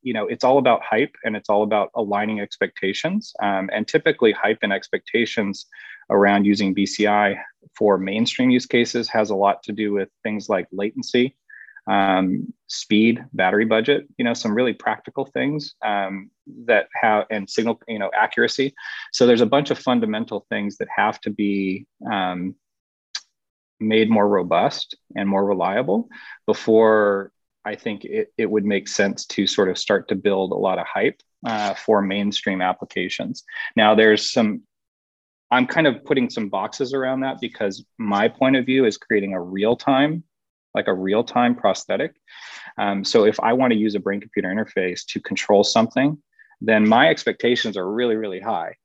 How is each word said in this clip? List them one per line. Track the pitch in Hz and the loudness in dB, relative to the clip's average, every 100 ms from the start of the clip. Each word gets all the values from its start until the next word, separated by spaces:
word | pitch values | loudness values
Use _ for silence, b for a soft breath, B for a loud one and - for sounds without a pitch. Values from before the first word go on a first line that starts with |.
you | 131 | -4
know, | 113 101 | -4 -4
it's | - | 0
all | - 139 | 4 4
about | 127 117 | 4 2
hype | - 110 147 _ | 2 0 0 _
and | 117 107 | -6 -6
it's | - | 0
all | 104 | 0
about | 107 107 98 | 2 0 -2
aligning | - 101 101 107 107 | -4 -2 -2 -2 -6
expectations. | 101 - 98 - 95 98 160 202 - - | -8 -6 -6 -4 -6 -4 -4 -4 -6 -6
Um, | 104 98 95 | -2 -2 -4
and | 104 107 | -6 -2
typically | - 120 113 113 | 0 0 2 2
hype | 101 104 110 | 2 -2 -2
and | 104 | -2
expectations | 98 - 101 - 117 113 - 101 98 - B B B B | -4 -4 -8 -4 -2 -2 -2 -4 -6 -14 B B B B
around | 101 101 101 101 | 2 4 4 2
using | 101 98 | 2 0
B | 95 98 | 0 -2
C | - 104 | 0 0
I | 104 104 98 B _ _ | 2 0 -2 B _ _
for | - 107 95 | -2 2 2
mainstream | 95 101 120 - 127 | 0 -2 -2 0 2
use | 123 - | 2 2
cases | 123 117 120 113 | 0 0 -2 -2
has | 113 107 | -2 0
a | |
lot | 98 101 98 | 2 2 0
to | - | -6
do | 104 104 | -6 -2
with | 101 95 _ | -2 -4 _
things | 110 107 - | -8 -8 -2
like | 98 87 | -4 -4
latency, | 92 104 131 - 123 127 _ _ B B B - | -6 -6 -6 -2 0 0 _ _ B B B -2
um, | 101 98 92 92 95 - - _ | 0 2 2 0 -2 -6 -14 _
speed, | - - 107 113 117 - | -14 0 4 4 2 -6
battery | - 92 104 113 | -2 2 2 2
budget, | 113 120 139 - - | 2 2 0 -2 -6
you | |
know, | 120 | -4
some | 117 113 | -2 -2
really | 104 127 | 0 0
practical | 107 - 110 - - 135 | -2 -4 -6 -8 -10 -8
things, | 131 131 151 147 _ | -4 -4 -4 -8 _
um, | 110 101 98 98 98 _ - - | -4 -4 -4 -8 -12 _ -20 -14
that | 117 107 - | 0 0 0
have, | - 113 107 - | -2 2 2 0
and | 107 95 | -6 -4
signal, | - 117 - - | -2 -2 -4 -8
you | 110 | -6
know, | 98 - | -4 -2
accuracy. | 107 - 117 - 135 B B B B | -2 0 -2 0 -4 B B B B
So | - 123 | 2 4
there's | 117 | 6
a | 113 | 4
bunch | 139 143 | 2 0
of | 135 | -4
fundamental | - 123 110 107 110 104 _ | 0 0 0 -4 -6 -10 _
things | 107 101 98 | -6 -6 -8
that | - - | -6 -2
have | 104 110 | -2 -2
to | - | -8
be, | 104 104 101 95 92 - _ - | -2 -2 0 -2 -4 -10 _ -6
um, | 104 92 90 92 110 _ _ _ _ _ - _ _ _ _ _ _ | -4 -4 -4 -8 -10 _ _ _ _ _ -18 _ _ _ _ _ _
made | 110 110 110 | 0 2 4
more | 110 101 | 4 4
robust | 98 87 85 101 - - - _ - | 2 2 2 0 -2 -14 -16 _ -6
and | 98 | -2
more | 98 | 0
reliable | 98 95 87 101 143 208 233 B B B - | 0 0 0 -2 0 -2 -2 B B B -4
before | 107 - 110 113 107 104 98 98 _ _ _ | -2 4 6 6 6 4 0 -6 _ _ _
I | 104 | -12
think | 104 113 101 - | -10 -10 -10 -6
it, | 110 104 - | -6 -6 -4
it | 107 | 0
would | 107 | 0
make | 101 101 98 | 2 -2 -2
sense | - 98 - - | 0 0 0 -8
to | - 98 | -2 0
sort | - 95 | 2 0
of | 90 | 0
start | - 101 - | 0 -2 0
to | |
build | 98 101 95 95 | -2 0 0 -2
a | 98 | 0
lot | 95 92 | 0 0
of | 85 | -4
hype, | 98 110 - _ _ | -2 -2 -4 _ _
uh, | 120 110 104 | -6 -4 -4
for | 95 - 104 | -4 0 2
mainstream | 98 101 101 101 - 92 | 2 -2 -2 -2 -4 -2
applications. | 90 90 - - 90 - 92 - B B B - | -2 -2 -6 -6 -6 -6 -8 -10 B B B 2
Now | 107 | 4
there's | 107 110 107 - | 6 6 6 2
some, | - 107 101 _ _ _ _ _ _ _ _ _ | 0 0 -2 _ _ _ _ _ _ _ _ _
I'm | 123 135 | 0 2
kind | - 156 | 2 2
of | 110 - | 0 -2
putting | 139 120 | 0 0
some | - 104 | -4 -6
boxes | 101 104 - 127 | -4 -6 -6 -6
around | 135 131 131 | -4 -4 -4
that | 135 131 | -6 -6
because | 120 - 104 95 - _ | -10 -6 -6 -6 -16 _
my | 107 101 113 | -2 0 0
point | - 131 135 | 0 0 2
of | |
view | 123 131 123 | 2 2 2
is | - | 0
creating | - 107 98 | -2 -2 0
a | 95 | -6
real-time, | 87 95 107 120 - 135 147 165 - _ _ _ _ | -6 -2 0 0 2 2 2 -2 -10 _ _ _ _
like | - - | -4 -2
a | |
real-time | 92 95 104 120 123 123 | -2 0 0 0 0 2
prosthetic. | 123 101 92 - 95 151 _ _ B B B B - | 2 0 0 -4 -4 -4 _ _ B B B B -6
Um, | 101 98 | -4 -2
so | 98 117 107 | 2 4 4
if | 104 | 2
I | 113 | 0
want | 123 127 | 2 2
to | 110 | 2
use | 107 | 0
a | 101 | -2
brain | 95 101 | -4 -6
computer | - - 92 | -4 -4 -4
interface | 101 110 - 92 87 - | -4 -4 -2 -4 -6 -10
to | - | -10
control | - 98 - 101 | -6 -8 4 4
something, | 101 110 117 - 139 156 _ b b b | 6 2 2 2 0 -2 _ b b b
then | 107 110 107 | 2 4 6
my | 117 156 | 6 4
expectations | 156 - - 120 120 110 98 | 2 -2 0 0 0 -2 -4
are | 92 | -4
really, | 110 123 110 | -2 -2 -2
really | 107 92 | -4 -8
high. | 104 95 80 - | -6 -6 -6 -12